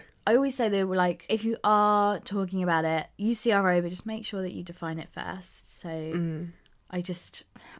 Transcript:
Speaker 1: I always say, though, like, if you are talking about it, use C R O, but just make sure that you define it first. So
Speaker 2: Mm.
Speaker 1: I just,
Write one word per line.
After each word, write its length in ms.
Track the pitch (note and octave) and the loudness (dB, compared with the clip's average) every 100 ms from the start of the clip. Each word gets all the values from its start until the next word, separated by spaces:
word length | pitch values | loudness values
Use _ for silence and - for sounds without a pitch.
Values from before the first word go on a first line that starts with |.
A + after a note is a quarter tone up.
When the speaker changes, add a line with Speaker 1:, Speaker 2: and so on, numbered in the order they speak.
| - _ - | -10 _ 4
Speaker 1:
I 80 | A#3+ | 4
always 180 | C#4 | 4
say, 140 | B3+ A3 | 2 2
though, 160 | G3+ F#3+ | 2 2
like, 400 | F#3 F3+ F3 - | 2 2 0 -2
if 160 | G#3+ A3 | -2 0
you 100 | A3+ | 0
are 560 | G#3 G#3 G#3 G#3 G3+ G#3 | 4 4 6 4 4 0
talking 420 | - G3 F#3+ F#3+ | -4 -4 -2 0
about 220 | F3+ E3 | 2 2
it, 240 | D#3+ D#3+ - - | 2 0 -4 -4
use 240 | G#3 A3+ | -2 0
C 140 | A#3+ | 2
R 180 | G3+ F#3+ | 4 4
O, 100 | F3 | 4
but 80 | F3 | 2
just 160 | F3+ A3 | -6 -8
make 200 | A3 G#3+ | -8 -8
sure 160 | G3 | -6
that 100 | F#3 | -6
you 120 | F#3 | -8
define 360 | F3 E3+ E3 D#3+ | -10 -10 -8 -8
it 100 | - | -10
first. 720 | - - F#3 F3+ - - - | -10 -8 -8 -12 -18 -18 -14
So 80 | E3+ | -8
Speaker 2:
Mm. 640 | D#3+ D#3+ E3+ E3 D#3+ E3+ - _ _ _ | -6 -4 -2 -2 -4 -8 -14 _ _ _
Speaker 1:
I 80 | F3+ | -6
just, 460 | F3+ F3 - - - - - | -6 -8 -8 -12 -18 -20 -20